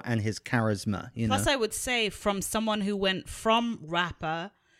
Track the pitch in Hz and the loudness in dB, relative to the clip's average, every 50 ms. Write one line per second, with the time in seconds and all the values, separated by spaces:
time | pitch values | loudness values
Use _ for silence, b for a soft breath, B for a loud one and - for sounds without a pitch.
0 | - - 120 113 101 110 104 - - - - 120 113 110 107 101 - 113 101 87 | 4 0 0 0 0 0 -2 -4 -4 -2 0 2 2 2 0 0 0 -2 -2 -2
1 | - - - 113 113 110 - - - - 285 269 220 214 - - - - 247 240 | -4 -6 -4 -2 0 2 2 2 4 2 2 2 0 -2 -2 -4 -2 0 0 2
2 | 226 202 - - - 214 202 196 - - - 220 220 220 214 208 202 196 208 196 | 0 0 -2 -2 0 0 0 0 0 -2 -2 0 0 0 0 0 0 0 0 2
3 | 196 190 185 180 - - - - - 220 220 233 233 233 226 - 151 156 170 170 | 2 2 0 0 -4 -8 -10 -2 2 4 4 4 4 2 -2 -6 -6 -4 -2 0
4 | 180 170 - - - 156 160 165 170 202 - _ _ _ _ _ | 0 -2 -2 -4 -4 -4 -4 -4 -6 -8 -12 _ _ _ _ _